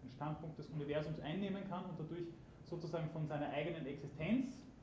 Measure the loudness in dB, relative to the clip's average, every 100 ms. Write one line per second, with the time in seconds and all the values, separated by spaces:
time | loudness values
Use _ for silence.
0 | -10 -4 -2 -2 -4 -6 -4 -2 2 2
1 | 2 -2 0 2 2 2 0 -2 -2 -4
2 | -2 -2 -4 -6 -14 -14 -6 -4 0 2
3 | 2 0 2 2 2 2 2 0 -2 -4
4 | -6 -2 6 6 6 -2 -12 -14